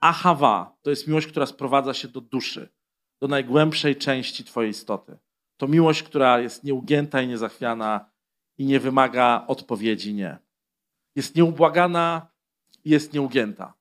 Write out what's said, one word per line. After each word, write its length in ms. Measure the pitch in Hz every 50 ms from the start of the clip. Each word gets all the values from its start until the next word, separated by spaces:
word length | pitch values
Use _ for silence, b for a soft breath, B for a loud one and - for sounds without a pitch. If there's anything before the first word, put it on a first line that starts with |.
ahawa 760 | 147 165 165 - - 180 165 139 143 123 104 90 87 - - _ -
to 80 | 147
jest 180 | 143 139 - 151
miłość, 180 | 156 156 151
która 200 | - - 151 139
sprowadza 480 | - - - 135 127 135 139 131 135 131
się 140 | - - 120
do 120 | 120 131
duszy, 480 | 117 _ - 127 - - - - - - _ _ _ _ _ _ _ _ _ _
do 80 | 139 135
najgłębszej 680 | 143 139 127 120 127 151 156 156 151 - - 147 135
części 480 | 139 - 143 135 131 123 - - - 120
twojej 260 | - - 120 113 107
istoty. 480 | 101 - - - 104 - - - - - _ _ _ _ _ _ _
To 120 | _ 139 135
miłość, 340 | 151 165 165 160 156 156 -
która 380 | - - 143 135 127 123 120
jest 240 | 120 117 - - -
nieugięta 580 | 143 135 127 120 104 147 147 147 147 143 131 127
i 60 | 127
niezachwiana 840 | 123 110 113 110 - - 131 117 117 113 110 107 107 101 - _ _ _ _ _ _ _ _ _ _ -
i 80 | 139
nie 140 | 135 135 135
wymaga 640 | - 131 131 135 131 123 117 123 123 120 120 - -
odpowiedzi 680 | - 131 - - - 123 101 107 113 107 92 98 104 104
nie. 240 | 101 95 82 76 - _ _ _ _ _ _ _ _ _ _ _ _ _ _ _
Jest 200 | 143 135 - -
nieubłagana 920 | 165 170 170 160 139 170 156 151 175 180 180 170 170 170 170 165 165 165 _ _ _ _ _ _ _ _ _ _ _ -
i 60 | 151
jest 220 | 151 147 151 - 151
nieugięta. 640 | 143 139 127 127 131 113 104 104 - - - - _